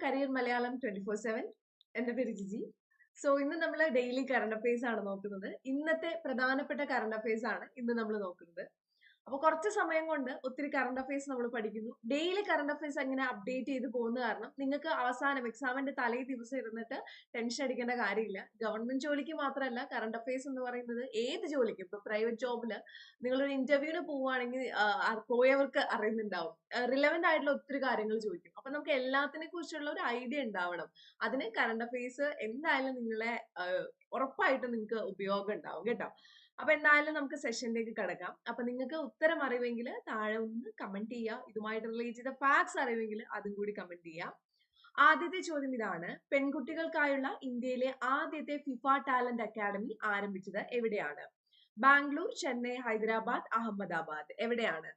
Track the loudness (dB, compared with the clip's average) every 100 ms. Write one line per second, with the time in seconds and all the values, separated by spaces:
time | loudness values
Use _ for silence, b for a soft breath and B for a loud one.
0 | 0 0 0 0 0 0 -2 -4 -4 -4
1 | -4 -2 -2 -4 -6 -12 _ _ _ -4
2 | -2 -2 -2 -4 -6 -6 -8 -12 _ b
3 | b -2 2 2 2 0 0 2 4 4
4 | 2 0 2 2 0 0 0 0 0 -2
5 | -2 -4 -6 -6 -8 -8 -4 -2 0 0
6 | -2 -4 -2 0 2 2 0 -2 0 0
7 | 0 -2 0 0 -2 -4 -6 -4 -2 0
8 | 0 -2 -4 -8 -14 -12 -14 _ _ b
9 | b b -6 4 4 4 2 0 2 2
10 | 2 0 -2 -4 -6 -4 -2 0 0 -2
11 | -2 -2 -2 -2 -2 -2 -4 -4 -8 -6
12 | 0 0 2 0 2 2 2 -2 -2 -2
13 | -2 0 0 -2 -4 -4 -2 -2 -2 -2
14 | 0 0 -2 -2 -6 -4 -2 0 0 0
15 | 0 2 0 0 -2 -2 -2 -2 -2 -2
16 | 0 0 -4 -8 -6 -6 -6 -8 -6 -8
17 | -8 B B -4 -2 -2 -2 0 0 0
18 | 0 0 -2 -4 -10 -4 -2 -2 -2 -2
19 | 0 0 -2 -2 -2 -2 -2 -4 -4 -4
20 | -2 -4 -2 -4 -4 -4 -4 -4 -4 -4
21 | -4 -2 -2 -2 0 2 2 0 -8 -8
22 | -2 0 0 0 -2 -2 -4 -6 -10 B
23 | B B 0 2 2 2 4 4 4 -2
24 | -2 -2 0 0 0 -2 0 4 4 4
25 | 2 0 2 6 8 8 6 4 2 2
26 | 2 0 0 -2 -4 -8 -4 0 2 6
27 | 6 6 4 4 4 0 0 -2 2 2
28 | 2 0 -2 -6 -10 -14 -6 -4 0 0
29 | 4 2 2 -2 -8 -8 -6 -4 -4 -2
30 | -2 -2 -2 -2 -2 -2 -2 -2 -6 _
31 | B B -2 0 -2 0 2 0 -2 -4
32 | -4 -2 -2 -2 -6 -2 0 2 2 -2
33 | -4 -2 -2 -4 -6 -6 -2 -2 -2 -10
34 | -6 -2 -2 2 2 2 0 -4 -2 -4
35 | -4 -4 -2 0 -2 -4 -6 -6 -4 -2
36 | -4 -10 B B B -2 2 4 6 6
37 | 4 0 -4 -4 -4 -4 -2 -2 -2 -2
38 | -4 -4 -8 -10 -8 -4 -4 -2 -4 -4
39 | -6 4 4 4 0 0 -2 -4 -6 -8
40 | -6 -2 0 -2 -4 -6 -8 -8 -8 -6
41 | -6 -4 -4 -6 -8 -6 -4 -4 -4 -4
42 | -4 -6 -8 0 4 6 4 0 0 0
43 | -2 -4 -6 -6 -6 -4 -4 -6 -10 -12
44 | -12 -8 -8 -10 _ b b b b 8
45 | 10 8 4 -2 -2 -2 -2 -2 -2 -2
46 | -6 -8 2 4 4 0 -2 -2 0 4
47 | 4 4 0 -2 -6 -2 -2 0 0 0
48 | 2 2 0 -4 -4 -4 -4 -2 2 2
49 | 4 2 2 0 -4 -2 -2 -2 -4 -4
50 | -2 -2 -2 -6 -6 -6 -2 0 0 0
51 | -4 -6 -14 _ _ b b 4 8 8
52 | 6 0 -2 -2 -2 -2 -2 -4 -2 0
53 | 2 2 0 -2 0 -2 0 -4 -2 -2
54 | -4 -8 -8 -4 -2 0 0 -2 -8